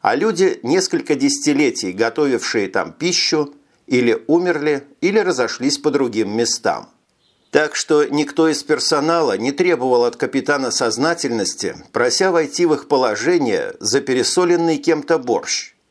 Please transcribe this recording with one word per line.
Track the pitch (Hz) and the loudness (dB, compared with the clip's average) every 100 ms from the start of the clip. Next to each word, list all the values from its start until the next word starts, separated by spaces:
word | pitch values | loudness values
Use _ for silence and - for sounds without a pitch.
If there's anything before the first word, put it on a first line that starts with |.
а | - | 0
люди, | 131 220 175 185 - | 2 0 2 0 0
несколько | 117 180 185 165 - 135 | 0 0 0 -2 -2 0
десятилетий | 143 143 151 139 139 - 92 | 0 0 0 2 0 0 -6
готовившие | 92 113 156 147 117 - 113 95 | -2 -2 0 0 0 -2 -4 -2
там | 101 80 | -4 -4
пищу, | - 165 - - 151 143 - _ _ - | -4 -2 -2 0 -2 -2 -8 _ _ -2
или | 123 117 107 - | 2 2 0 2
умерли, | 170 180 156 151 143 143 - | 2 2 0 0 -2 -6 -4
или | 175 214 | 0 2
разошлись | 185 127 113 - 131 - | 0 0 -2 -2 -2 0
по | 147 | 0
другим | 143 123 107 101 110 | 0 0 -2 -2 0
местам. | 117 - 95 62 - _ _ _ _ _ _ | -2 -2 -4 -4 -8 _ _ _ _ _ _
Так | 143 151 - | 0 0 -2
что | - 151 | 0 2
никто | 147 147 143 - 160 | 2 0 -2 2 2
из | 147 | 2
персонала | - 139 - 147 156 170 139 95 | -2 -2 0 0 2 2 2 0
не | 123 | -2
требовал | 143 180 147 127 123 | 0 0 2 2 2
от | 120 - | 2 0
капитана | 127 135 127 143 123 | -4 -2 0 -2 0
сознательности, | - 127 123 156 165 131 113 95 - 90 73 - | -2 -2 0 0 0 -2 -2 -4 -4 -8 -8 -6
прося | - 120 - 190 | -2 0 2 2
войти | 170 143 175 170 | 2 0 0 2
в | |
их | 156 - | 0 0
положение | - 120 101 139 175 123 85 50 - | 0 0 0 0 2 2 -2 -4 -6
за | - 139 | -2 -2
пересоленный | 135 127 - 185 175 170 165 147 | 0 0 0 0 2 2 2 0
кем-то | 156 156 - 160 | 0 0 2 0
борщ, | 123 98 - - - _ _ | 0 -2 -2 -6 -8 _ _